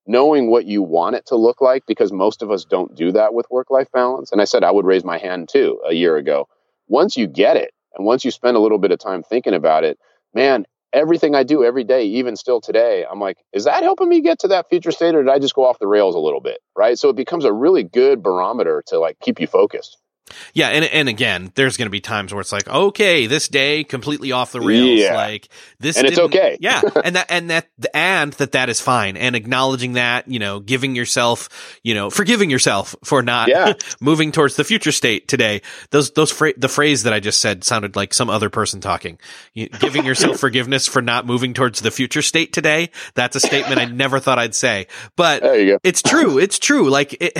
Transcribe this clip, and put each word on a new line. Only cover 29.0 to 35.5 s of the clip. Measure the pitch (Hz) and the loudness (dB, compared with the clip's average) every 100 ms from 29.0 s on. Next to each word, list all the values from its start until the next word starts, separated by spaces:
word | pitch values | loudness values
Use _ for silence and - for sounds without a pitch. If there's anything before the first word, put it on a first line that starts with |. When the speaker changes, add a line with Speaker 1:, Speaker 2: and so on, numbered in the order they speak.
| 98 95 | 0 -4
Speaker 2:
And | 127 123 | -4 -4
acknowledging | 110 127 135 131 127 | -4 -2 0 -2 -4
that, | 123 123 123 - | -2 -2 -2 -4
you | 123 | -6
know, | 101 101 | -6 -8
giving | 101 127 135 123 | -4 -2 -2 -4
yourself, | 120 - 120 117 - - - - | -4 0 0 0 -6 -18 -20 -10
you | 113 | -4
know, | 107 101 | -4 -2
forgiving | - 190 233 190 | -2 0 2 2
yourself | 127 143 101 - - | 2 2 0 -4 -12
for | - 139 | -2 0
not | 120 120 117 | 0 0 2
Speaker 1:
Yeah. | 151 175 160 - | 2 2 -2 -8
Speaker 2:
<laughs> | - | -4
moving | 131 156 156 | 0 0 0
towards | 160 139 - | 0 0 0
the | |
future | - 220 151 | -2 -2 -2
state | 139 123 104 - | 0 0 -2 -2
today. | 127 110 | 0 0